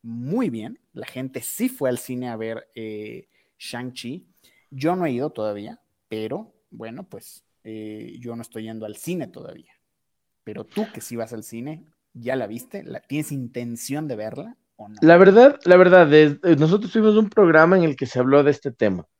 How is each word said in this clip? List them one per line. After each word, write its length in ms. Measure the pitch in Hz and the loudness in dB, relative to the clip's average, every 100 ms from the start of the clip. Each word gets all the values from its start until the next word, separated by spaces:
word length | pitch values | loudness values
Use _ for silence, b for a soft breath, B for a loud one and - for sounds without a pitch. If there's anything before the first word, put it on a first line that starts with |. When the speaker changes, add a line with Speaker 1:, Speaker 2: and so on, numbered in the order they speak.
Speaker 1:
muy 480 | 117 117 127 214 220 | -14 -14 -8 -6 -6
bien. 300 | 113 107 - _ | -8 -14 -18 _
La 120 | - - | -20 -16
gente 360 | 127 131 131 | -12 -12 -12
sí 280 | - - 247 | -14 -8 -8
fue 200 | 254 135 | -4 -6
al 80 | 120 | -6
cine 320 | - 123 127 | -8 -12 -10
a 80 | 113 | -10
ver, 320 | 113 113 _ - | -10 -12 _ -16
eh, 520 | 110 107 107 117 _ _ _ _ | -14 -12 -14 -18 _ _ _ _
Shang-Chi. 680 | - 120 123 123 120 160 _ _ _ _ _ | -16 -14 -14 -14 -14 -16 _ _ _ _ _
Yo 260 | 135 151 180 | -6 -4 -2
no 100 | 170 | -4
he 60 | |
ido 200 | 120 147 | -4 -8
todavía, 500 | 117 107 104 104 233 _ _ _ | -8 -8 -8 -14 -20 _ _ _
pero 460 | 110 110 151 220 _ _ | -10 -10 -10 -14 _ _
bueno, 320 | 113 113 120 185 | -20 -18 -18 -20
pues, 340 | 98 - - _ _ | -20 -20 -20 _ _
eh, 520 | 110 110 107 107 113 - | -18 -16 -14 -16 -18 -16
yo 160 | 120 117 | -14 -14
no 60 | |
estoy 220 | 117 113 | -14 -14
yendo 220 | 110 113 107 | -14 -12 -14
al 100 | 104 | -14
cine 320 | - 180 104 | -10 -10 -10
todavía. 460 | - 85 - _ _ _ _ _ _ _ _ | -16 -20 -20 _ _ _ _ _ _ _ _
Pero 220 | - 104 110 | -18 -16 -12
tú 260 | - 214 | -10 -10
que 100 | - | -12
sí 140 | - 117 | -14 -12
vas 180 | 113 | -10
al 100 | 117 | -12
cine, 420 | 107 113 131 160 _ _ _ | -16 -16 -14 -16 _ _ _
¿ya 220 | - 120 131 | -14 -8 -8
la 120 | 107 | -8
viste? 360 | 113 - 202 | -12 -16 -18
¿La, 180 | - - | -16 -18
tienes 300 | _ 175 151 | _ -8 -8
intención 760 | 139 120 120 120 117 - 143 156 | -10 -10 -12 -12 -12 -10 -10 -10
de 80 | 113 | -10
verla 400 | 107 120 208 - _ _ | -10 -12 -18 -20 _ _
o 120 | 107 | -20
no? 120 | - | 2
Speaker 2:
La 160 | 160 175 | 6 8
verdad, 420 | 185 202 262 285 | 8 8 6 6
la 140 | 175 180 | 4 6
verdad, 360 | 180 185 160 | 8 8 8
es, 200 | 151 156 185 | 6 6 2
eh, 120 | 180 160 | 0 2
nosotros 340 | 156 202 208 | 2 0 -2
tuvimos 240 | 226 214 214 | 0 2 2
un 140 | 208 | 0
programa 480 | 220 185 156 165 185 | 2 4 6 6 4
en 60 | |
el 120 | 165 135 | 0 -2
que 100 | 127 | -6
se 140 | 127 | -2
habló 240 | 127 143 | 2 4
de 80 | 143 | 2
este 200 | 139 139 | 0 -6
tema 340 | 123 107 92 78 | -4 -2 -2 -10